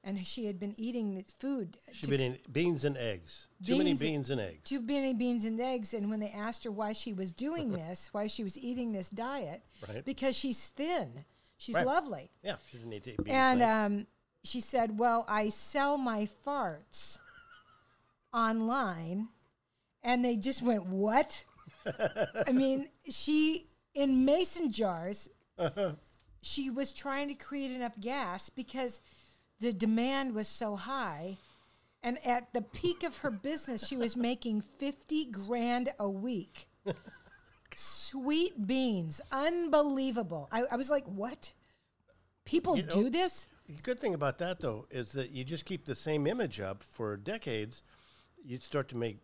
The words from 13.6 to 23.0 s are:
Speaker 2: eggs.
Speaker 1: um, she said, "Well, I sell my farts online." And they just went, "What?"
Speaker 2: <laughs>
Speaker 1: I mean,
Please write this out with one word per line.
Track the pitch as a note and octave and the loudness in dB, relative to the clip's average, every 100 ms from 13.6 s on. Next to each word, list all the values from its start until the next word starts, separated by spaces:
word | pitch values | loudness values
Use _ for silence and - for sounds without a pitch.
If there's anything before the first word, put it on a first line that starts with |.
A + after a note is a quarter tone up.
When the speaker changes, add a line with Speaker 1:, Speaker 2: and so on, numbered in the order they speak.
Speaker 2:
eggs. | A#3 A3 G#3 G3+ | 6 6 4 0
Speaker 1:
um, | - _ _ _ | -4 _ _ _
she | - B3 | -6 -4
said, | - C4 A3+ G#3 | 0 2 2 2
"Well, | A#3+ A#3 A3+ | 4 4 2
I | G#3+ G#3+ | 0 0
sell | - - C#4+ C#4 D4 | -2 -2 2 2 2
my | B3+ A3 G#3 - - | 0 0 -2 -4 -4
farts | C#4+ G3+ D3+ - - - - - - - - _ _ _ _ _ _ _ | -2 -2 -4 -10 -8 -6 -8 -14 -20 -20 -20 _ _ _ _ _ _ _
online." | A#3 A3+ A3+ A3 C4+ A3 E3 E3 F#3 A3+ _ _ _ _ _ _ _ | 2 2 4 2 2 0 -2 -4 -4 -4 _ _ _ _ _ _ _
And | A#3+ B3 | 2 4
they | B3 A#3 | 4 2
just | G#3+ B3+ | 0 0
went, | B3 A3 F3+ | 2 2 2
"What?" | F#3+ G#3 A#3 D#4 - - - - - | 2 6 6 4 -2 -12 -20 -20 -8
Speaker 2:
<laughs> | - - A3 - G#3 A3+ - | -6 0 0 2 0 2 2
Speaker 1:
I | |
mean, | B3+ C4+ C4+ C#4+ _ | 4 4 2 -2 _